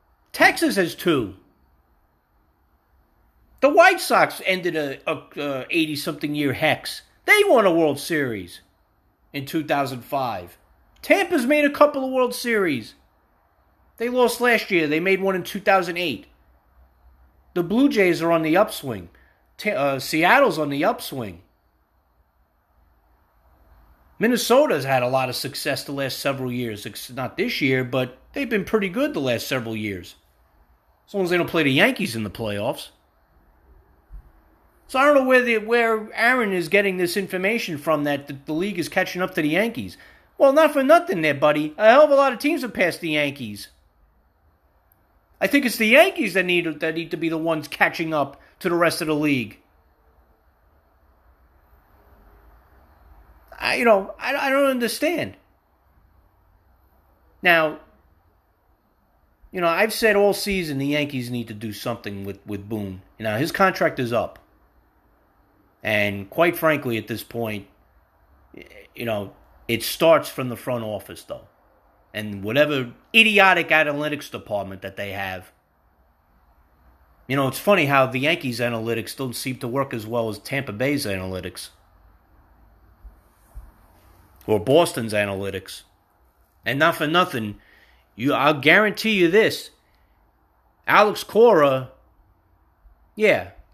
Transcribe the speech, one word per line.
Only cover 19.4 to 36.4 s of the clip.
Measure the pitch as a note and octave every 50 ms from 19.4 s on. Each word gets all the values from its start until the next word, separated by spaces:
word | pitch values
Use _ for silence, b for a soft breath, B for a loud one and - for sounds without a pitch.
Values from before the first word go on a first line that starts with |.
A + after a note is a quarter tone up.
| _ _ _ -
Ta-, | - G#3+
uh, | G3 B2+ C#3+ C#3 C3+ C3+
Seattle's | C3+ - - D#3 E3 F3+ A3+ C4+ C#4+ A3+ E3 D#3
on | D3+ C#3+
the | C#3 C#3 D#3+
upswing. | G3+ - - - - D#3 C3 A#2 G2+ F2 F2 - _ _ _ _ _ _ _ _ _ _ _ _ _ _ _ _ _ _ _ _ _ _ _ _ _ _ _ _ _ _ _ _ _ _ _ _ _ _ _ _ _ _ _ _ _ _ _ _ _ _ _ _ _ _ _
Minnesota's | F3+ A#3 B3 - - - A#3+ C4+ D4+ C#4 G3 D3 C3
had | C3+ C3+ B2+ B2
a | B2
lot | C3 C3 C3 B2
of | A#2+
success | - - B2+ - - - D3 C#3 B2+ -
the | - C#3+
last | C#3 C#3 B2+ - -
several | - C#3+ C3+ B2+ C3 B2+
years. | A#2+ B2 B2 A#2 G#2+ G2+ -
Ex-, | A2+ G#2 - - -
not | B2 B2+ B2+ B2 -
this | - G3+ B3 - -
year, | D#3 C3+ C3 C3 B2+
but | B2 B2+ C3 B2+ B2+ - - _ _ -
they've | C#4+ C#4 A#3
been | A#3+ G3+ F3
pretty | - - A3 G3 F#3+
good | F3 A#3 C#4+ D4+ D4
the | E3
last | C#3 C3 A#2+ A2+ -
several | - C#3 C3 A2+ A2+ A2+
years. | G#2+ G#2+ G#2 G2 F2+ E2+ - - _ _ _ _ _ _ _ _ _ _ _ _ _ _ _ _ _ _
As | _ -
long | G3+ F#3+
as | E3+
they | F3+
don't | F3 D#3+ B2
play | - E3+ D#3
the | C#3 C3
Yankees | D3 F#3+ B3+ B3+ - G3+ C3 A2+
in | A2+ G#2+
the | G2+
playoffs. | - - A#2 G#2+ G#2 G2+ G#2 B2+ E3 - - - _ _ _ _ _ _ _ _ _ _ _ _ _ _ _ _ _ _ _ _ _ _ _ _ - - - _ _ _ _ _ _ _ _ _ _ _ _
So | _ - C4
I | C#4
don't | D4 D4
know | C#4 C4
where | B3+ B3+ B3+ A#3+
the, | A#3+ A3+ A3
where | G#3 A3 A#3 A#3+ A3+ A3+ A3 A3 G#3+ G#3+ -
Aaron | - A3+ A#3+ B3+ B3+